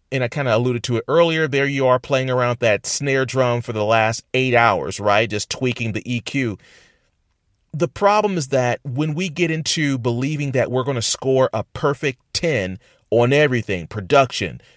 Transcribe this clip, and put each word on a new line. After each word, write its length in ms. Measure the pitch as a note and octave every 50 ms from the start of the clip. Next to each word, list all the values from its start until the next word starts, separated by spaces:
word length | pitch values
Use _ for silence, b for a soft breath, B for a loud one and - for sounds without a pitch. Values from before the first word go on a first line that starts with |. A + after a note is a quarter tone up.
| _ -
and 100 | C#3 C3
I 60 | B2 A#2+
kinda 280 | - D3+ C#3 B2 G#2+
alluded 260 | A#2 B2 B2+ A#2+ A#2 -
to 120 | - A#2
it 80 | A2 - B2
earlier, 400 | C#3+ E3+ E3+ E3 D#3+ D#3+ D#3+ C3
there 180 | C#3 C#3 C#3
you 200 | C#3 C#3 C3+ C3
are 120 | B2+ B2+ A#2+
playing 320 | - - C#3 C3 C3 C3
around 200 | B2+ B2+ B2 B2
with 80 | A#2+ -
that 260 | A#2+ A2 G2+ - -
snare 400 | - - - C#3+ C#3 C3+ C3+ C3
drum 360 | A#2 B2 C3 B2+ A#2+ A#2+ A#2+
for 100 | A#2 -
the 120 | A2 G#2+ G#2
last 400 | G#2+ A2+ A2+ A2 A2+ A#2 - - _
eight 220 | - C3 C3 B2+ A#2+
hours, 460 | A#2 A#2 A2+ F#2+ E2 C2 D#2+ - -
right? 280 | G#2 G#2 G2+ A2 A#2 G2+
Just 220 | G#2 G#2 - -
tweaking 420 | - - C3 B2+ A#2 - A#2 A2
the 100 | F#2+ G#2 - A#2+
E 100 | B2 A#2
Q. 360 | - - - C#3 B2+ A2 F2+ b b b b b b b b b b b b b _ _ _ _ _ _ _ _ _ _
The 160 | - C#3+ E3+ E3
problem 500 | - - G3+ G3+ G#3 G#3+ G#3 G#3 F#3+ E3
is 100 | C3+ C3+
that 300 | C#3 B2+ B2 B2 A#2+ - -
when 300 | C#3 B2 C#3+ D#3 D#3+ D3
we 140 | E3+ F#3+ F3
get 220 | C3+ - E3+ D#3+
into 480 | D#3+ D#3+ D3+ - - E3 D3+ C#3+ C3+ B2+
believing 540 | A2+ B2 A#2+ B2 C3 D3+ D#3 C#3+ D3 C#3
that 180 | B2+ B2+ G#2+ D2
we're 140 | B2 B2+ A#2
gonna 180 | C#3 C3 A#2
score 480 | - - - - - C3+ C3 C3 C3 -
a 120 | - A2 -
perfect 560 | _ - - E3 C#3+ C#3+ - D#3 C3+ B2+ _ _ _
ten 460 | - - F3 E3 C#3+ A2 F#2 F#2 F#2 - b b b b b b
on 220 | G#2+ A#2 A#2+ B2
everything, 560 | C#3 D3 D3+ C3+ B2+ A2+ - - F#2+ F2 D#2+ -
production, 720 | - G#2+ F#2+ E2+ - - C3 - - - G2+ D2+ A#1+ - b b b